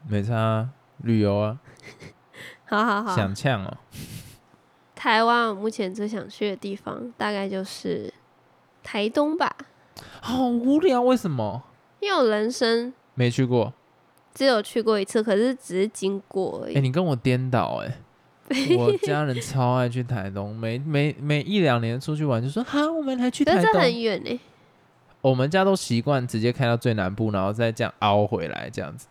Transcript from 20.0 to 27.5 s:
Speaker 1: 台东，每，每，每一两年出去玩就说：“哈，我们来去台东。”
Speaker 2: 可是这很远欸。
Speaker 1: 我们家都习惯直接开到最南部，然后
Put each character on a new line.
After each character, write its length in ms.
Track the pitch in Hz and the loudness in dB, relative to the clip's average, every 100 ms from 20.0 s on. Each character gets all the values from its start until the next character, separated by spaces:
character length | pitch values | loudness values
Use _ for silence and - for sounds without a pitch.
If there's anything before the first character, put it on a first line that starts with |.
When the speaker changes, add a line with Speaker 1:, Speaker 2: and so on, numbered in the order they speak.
Speaker 1:
台 260 | 120 120 98 | -4 -4 -4
东， 260 | 98 101 110 | -6 -8 -6
每， 220 | 113 120 | -6 -4
每， 380 | 147 147 147 - | -2 0 0 -2
每 220 | 143 147 | -2 -2
一 200 | - 208 | 0 2
两 200 | 165 120 | 4 4
年 180 | 113 120 | 0 -4
出 160 | 147 151 | -4 -2
去 80 | |
玩 180 | 151 117 | 0 0
就 60 | 127 | 0
说 140 | 175 247 | -4 -2
：“哈， 160 | 285 302 | -2 0
我 100 | 330 | -2
们 160 | 277 262 | -4 -2
来 140 | 247 | -2
去 120 | - | 0
台 100 | 294 | 2
东。” 80 | 359 | 4
Speaker 2:
可 60 | 440 | 4
是 60 | |
这 60 | 440 | 4
很 220 | 254 233 | 2 2
远 200 | 226 190 - | -2 -2 -6
欸。 140 | 247 - _ _ _ _ _ _ _ | -8 -10 _ _ _ _ _ _ _
Speaker 1:
我 120 | 135 | 0
们 160 | 127 135 | 2 2
家 140 | 185 | 4
都 120 | 190 190 | 4 2
习 260 | - 117 | 2 0
惯 260 | 131 139 123 | 2 0 0
直 120 | 113 | 0
接 120 | 113 | 0
开 140 | 120 123 | 2 2
到 100 | 117 | 2
最 180 | 123 | 2
南 200 | 110 92 | 0 -2
部， 180 | 101 110 | -2 -2
然 120 | 104 | 0
后 80 | 95 | -2